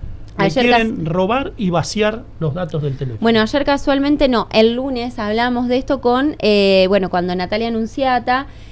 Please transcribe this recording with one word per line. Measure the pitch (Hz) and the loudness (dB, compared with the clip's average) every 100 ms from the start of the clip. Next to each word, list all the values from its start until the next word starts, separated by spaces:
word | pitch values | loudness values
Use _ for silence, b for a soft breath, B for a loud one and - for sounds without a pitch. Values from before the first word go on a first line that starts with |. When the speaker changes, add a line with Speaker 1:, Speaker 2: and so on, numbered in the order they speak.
| - - - - | -12 -12 -10 -2
Speaker 1:
Le | |
Speaker 2:
Ayer | 196 269 247 | 0 2 4
Speaker 1:
quieren | 240 226 185 | 4 2 -2
Speaker 2:
casi | 160 | -2
Speaker 1:
robar | 175 190 254 277 - | 0 0 0 -4 -4
y | 185 | -2
vaciar | 170 - 208 208 220 - - | 0 -2 -2 -2 -2 -10 -6
los | 160 | -4
datos | 160 180 156 | -4 -4 -4
del | 147 131 | -4 -4
teléfono. | 131 110 | -6 -2
Speaker 2:
Bueno, | 226 226 | 2 2
ayer | 220 285 | 2 0
casualmente | 277 285 - 277 277 294 277 | 0 0 0 0 2 2 2
no, | 233 - | 2 2
el | 220 226 | 4 4
lunes | 240 277 247 247 240 | 2 -4 -4 -6 -6
hablamos | 208 220 240 240 247 | -2 0 0 0 0
de | 247 | -2
esto | 262 269 | 0 0
con, | 240 247 294 - | 2 2 0 0
eh, | 214 208 196 190 185 | 2 4 6 6 4
bueno, | 202 180 | 2 2
cuando | 180 180 | -2 -2
Natalia | 180 180 214 233 | -2 -2 -2 -2
Anunciata, | 226 226 - 262 247 247 254 277 B B | -2 -4 -2 0 0 0 -2 -4 B B